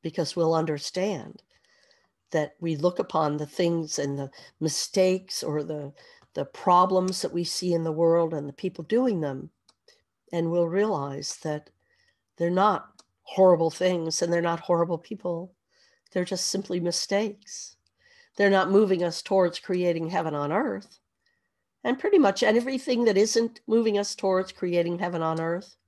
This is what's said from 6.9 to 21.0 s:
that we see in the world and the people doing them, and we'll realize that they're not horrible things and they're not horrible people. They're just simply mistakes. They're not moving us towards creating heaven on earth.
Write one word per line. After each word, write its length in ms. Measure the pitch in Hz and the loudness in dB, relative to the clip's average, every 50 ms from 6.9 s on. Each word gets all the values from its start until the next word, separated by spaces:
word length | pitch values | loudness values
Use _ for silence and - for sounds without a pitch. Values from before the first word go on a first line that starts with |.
| 190 185 185 185 185 - - | 4 0 0 0 -4 -4 -6
that 100 | - - | -4 -4
we 100 | 175 175 | -4 -4
see 300 | 165 - - 180 180 170 | -4 -6 -4 -2 -2 0
in 100 | 165 165 | 0 -2
the 80 | 165 | -2
world 400 | 156 156 170 165 165 170 165 160 | 0 2 4 4 4 4 2 0
and 160 | 165 151 143 | -2 -6 -8
the 60 | 143 139 | -8 -10
people 300 | - - 185 180 - 160 | -8 -8 -8 -8 -8 -6
doing 360 | - 214 233 262 254 214 170 | -2 0 2 2 2 0 0
them, 300 | 156 143 135 135 - 160 _ _ _ _ _ _ _ _ _ _ _ _ _ _ _ _ | -2 -4 -6 -8 -12 -16 _ _ _ _ _ _ _ _ _ _ _ _ _ _ _ _
and 200 | - 170 165 165 | -4 -2 -2 0
we'll 160 | 170 175 175 | 0 0 0
realize 680 | 165 170 196 208 220 196 151 139 143 139 143 143 - - | 0 0 0 0 0 0 -2 -4 -6 -8 -8 -10 -10 -12
that 340 | - - 160 151 147 - - _ _ _ _ _ _ _ _ _ _ _ _ _ | -8 -6 -6 -6 -6 -8 -14 _ _ _ _ _ _ _ _ _ _ _ _ _
they're 140 | _ 170 175 | _ -2 0
not 500 | 175 185 196 214 196 147 - - _ - _ _ _ _ _ | 2 4 4 2 2 0 -4 -10 _ -20 _ _ _ _ _
horrible 480 | - - - 190 185 175 160 165 165 | -8 4 6 8 8 8 6 4 0
things 500 | 156 - 185 185 180 170 165 160 156 - | 0 0 0 0 0 0 -2 -4 -2 -2
and 100 | - 170 | 0 0
they're 120 | 175 170 170 | 0 0 2
not 160 | 170 170 165 | 0 -2 -2
horrible 400 | - - 175 170 170 170 175 165 | 0 0 2 2 2 0 -2 -6
people. 560 | - - 220 190 - 180 170 165 180 180 _ _ _ _ _ _ _ _ _ _ _ _ | -6 -12 -14 -8 -6 -6 -6 -6 -10 -14 _ _ _ _ _ _ _ _ _ _ _ _
They're 120 | _ 185 180 | _ -4 -2
just 280 | - 190 180 - - | -2 -4 -4 -4 -4
simply 280 | - 208 202 - 190 180 | -4 -4 -6 -4 -4 -2
mistakes. 960 | 170 175 170 - - - 202 202 214 214 208 _ _ - - - - - - _ _ _ _ _ _ _ _ _ _ _ _ | -2 -2 -2 -4 -4 -2 0 0 0 -2 -6 _ _ -18 -16 -16 -16 -18 -20 _ _ _ _ _ _ _ _ _ _ _ _
They're 160 | - 202 202 | 2 4 4
not 180 | 196 190 190 - | 6 4 4 6
moving 340 | 196 196 220 190 190 175 180 | 6 4 6 6 2 0 0
us 200 | 170 160 - - | -2 -4 -6 -4
towards 340 | - 202 190 185 175 175 | 0 2 2 2 2 0
creating 540 | - - - 185 180 180 175 170 165 165 160 | -6 -6 -4 -2 0 0 0 0 0 -4 -2
heaven 240 | 180 175 170 160 147 | -2 -2 -2 -2 -4
on 160 | 147 143 143 | -4 -2 0
earth. 480 | 156 202 285 254 98 98 - - - _ | 0 0 -2 -2 -6 -8 -10 -16 -20 _